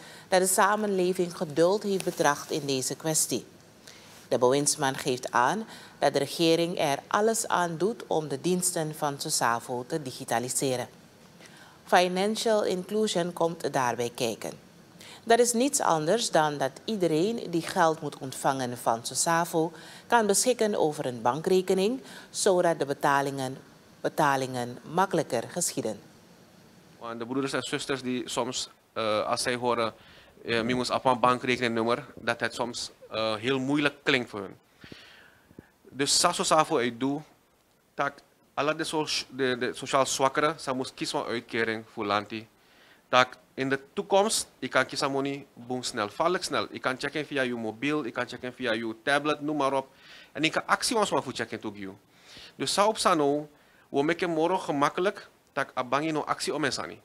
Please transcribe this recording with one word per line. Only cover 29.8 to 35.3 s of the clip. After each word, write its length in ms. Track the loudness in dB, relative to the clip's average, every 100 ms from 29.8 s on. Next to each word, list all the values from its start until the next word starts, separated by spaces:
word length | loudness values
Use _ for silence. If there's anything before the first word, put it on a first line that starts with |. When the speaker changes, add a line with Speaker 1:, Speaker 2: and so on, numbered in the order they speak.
| 0 -4 -18 -20 -20 -12
Speaker 2:
eh, 160 | -2 0
"Mi 140 | 2
moest 160 | 0 0
op 140 | 2
een 160 | 2 4
bankrekeningnummer", 840 | 4 2 0 0 0 2 0 0 -4
dat 260 | -10 -4 -2
het 140 | -2
soms, 360 | -4 -6 -6 -10 -12 -8
eh, 240 | -4 -2
heel 240 | -2 -2 0
moeilijk 360 | 0 2 0 -2
klinkt 280 | 0 0 0
voor 100 | -8
hun. 180 | -10 -14 _ _ -20 -20 -20 -20 -20